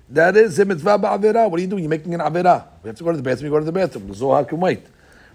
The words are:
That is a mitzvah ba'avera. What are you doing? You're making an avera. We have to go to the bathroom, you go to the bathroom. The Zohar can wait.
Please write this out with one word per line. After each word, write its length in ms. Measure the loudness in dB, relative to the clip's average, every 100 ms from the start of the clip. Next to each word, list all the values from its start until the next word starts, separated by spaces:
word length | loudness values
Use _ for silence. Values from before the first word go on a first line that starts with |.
| -4
That 260 | 2 4 4
is 240 | 4 2
a 60 | 0
mitzvah 340 | 0 0 2
ba'avera. 500 | 0 0 2 2 2
What 100 | 0
are 20 |
you 60 | -4
doing? 160 | -4
You're 60 | -4
making 240 | -4 -4
an 60 | -4
avera. 460 | -2 2 4 2 0 -16
We 60 | -16
have 80 | -8
to 60 | -4
go 60 |
to 60 | -2
the 60 |
bathroom, 220 | -2 -4 -2
you 60 |
go 80 | -2
to 60 | -2
the 60 |
bathroom. 360 | -2 -2 -4 -12
The 60 | -4
Zohar 280 | 0 0
can 160 | 0 -2
wait. 220 | -2 -2 -8 _ _ -20 -20